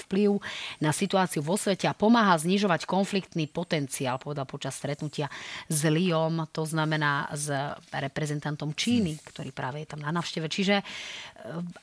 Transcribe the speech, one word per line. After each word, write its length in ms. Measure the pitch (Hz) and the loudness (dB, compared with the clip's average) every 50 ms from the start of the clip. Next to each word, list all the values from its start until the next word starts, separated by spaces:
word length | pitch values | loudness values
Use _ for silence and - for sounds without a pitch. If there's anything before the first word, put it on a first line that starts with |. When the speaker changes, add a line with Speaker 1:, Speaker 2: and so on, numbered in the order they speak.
| - | -6
Speaker 1:
vplyv 320 | - 190 196 208 202 202 202 - - - - - - - - 151 | -2 2 4 4 4 4 2 -2 -6 -10 -10 -10 -10 -6 0 0
na 80 | 151 | 2
situáciu 480 | 143 - 196 180 - 190 185 175 - 165 | 2 2 0 2 2 2 2 2 0 -2
vo 160 | 143 156 190 | 0 0 2
svete 320 | - - 208 185 - - 156 | 2 2 2 2 2 2 0
a 80 | 139 | 2
pomáha 400 | - 202 220 233 240 214 196 175 | 4 6 6 8 8 8 6 6
znižovať 480 | 156 151 180 196 202 208 196 165 156 - | 6 4 4 2 4 4 4 2 2 0
konfliktný 640 | - 185 190 202 - - 190 - - - 170 151 - | 0 0 0 2 2 0 -2 -2 -2 -2 -2 -2 -2
potenciál, 720 | - 170 180 - 175 151 139 127 - - 139 123 127 135 | -2 -4 -2 0 0 -2 -2 -2 -4 -4 -2 -2 -2 -2
povedal 240 | - 147 147 147 135 | -4 -6 -6 -6 -6
počas 320 | - - 139 - 135 - | -6 -8 -8 -8 -8 -8
stretnutia 560 | - - 139 143 - 156 147 - - 147 131 - - - - - - - - | -6 -6 -6 -4 -4 -6 -6 -4 -4 -4 -4 -6 -10 -12 -12 -12 -10 -4 -2
s 120 | 160 147 151 160 | 0 2 4 4
Liom, 560 | 156 160 190 180 165 160 160 160 165 165 156 - | 4 4 4 4 2 2 2 2 0 -2 -2 -4
to 160 | - 160 160 151 | -4 -4 -4 -2
znamená 600 | 160 160 156 156 156 151 151 147 143 143 160 - | 0 0 0 2 2 2 2 2 2 0 -2 -4
s 160 | 156 147 147 151 143 135 143 143 - - - - | -4 -4 -2 -2 -2 -2 -2 -4 -6 -10 -12 -8
reprezentantom 840 | - 143 139 135 - - 156 147 147 151 - 151 147 - - 151 151 | -6 -6 -4 -4 -4 -2 -2 -2 -2 -2 -2 -4 -4 -4 -4 -4 -4
Číny, 400 | - - 226 247 240 202 160 156 | -2 0 2 2 2 2 0 -2
Speaker 2:
Hm. 40 | 151 - | -6 -10
Speaker 1:
ktorý 260 | - - - - 131 | -16 -12 -12 -12 -10
práve 320 | - - 139 127 127 151 156 | -8 -6 -6 -6 -6 -8 -10
je 120 | - - | -10 -10
tam 80 | 151 147 | -8 -4
na 80 | 147 | -2
návšteve. 360 | 170 175 160 - - 175 160 156 | -2 -2 -2 -2 -4 -4 -4 -4
Čiže, 280 | - - 190 196 202 | -2 0 2 2 2
e, 80 | 196 - - - - - - - - - - - - - - 160 170 175 175 - - | 2 0 -4 -10 -12 -12 -12 -12 -14 -14 -16 -16 -16 -12 -10 -8 -8 -8 -8 -2 4